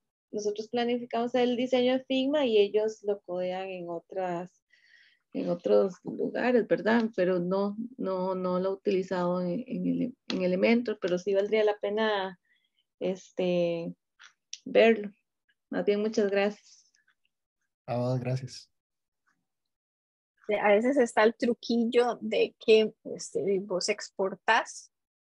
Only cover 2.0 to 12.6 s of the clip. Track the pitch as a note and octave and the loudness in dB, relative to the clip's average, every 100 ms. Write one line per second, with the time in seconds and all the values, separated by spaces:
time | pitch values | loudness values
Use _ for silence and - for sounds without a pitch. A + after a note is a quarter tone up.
2 | C4 C4 C4 D4+ C4+ A3 G3+ G#3 A3 A3 | 0 -2 0 0 2 4 4 2 -2 -4
3 | G3+ G3+ - F3+ F#3 F#3 F#3+ F#3 E3+ E3+ | -4 -6 -4 -6 -4 -6 -8 -10 -10 -10
4 | - F#3+ F#3 F3 F3+ _ _ _ _ _ | -10 -6 -4 -4 -8 _ _ _ _ _
5 | _ _ _ - F3 F3 G#3 G#3 G3 F3+ | _ _ _ -6 -4 -2 2 4 4 -4
6 | - - - - A#3+ B3 - B3+ F3+ A#3 | -12 -6 -6 -2 2 2 2 0 2 2
7 | A3 G#3 F3+ F#3 F3 F#3+ G3+ G#3 A3+ - | 0 0 0 0 0 -2 -2 -4 -10 -8
8 | F#3 F#3 F#3 F#3 F#3 F3+ F#3+ G3 - F#3+ | -6 -4 -2 -2 -2 -2 -2 -2 -2 -2
9 | F#3+ F#3 F3 F3+ F3+ F3 - F3+ F3+ E3+ | -2 -2 -2 -2 -2 -4 -6 -6 -2 -2
10 | F3 - _ F#3 F#3 F#3 G#3+ A#3 A#3+ G#3 | -4 -6 _ -2 0 2 2 2 0 -4
11 | F#3 F3+ F#3+ G3 G3+ A3 G#3 G3+ G3+ G#3 | -2 -2 0 0 2 2 2 0 -4 0
12 | A3 G3+ F#3+ F3+ _ _ | 0 0 -4 -8 _ _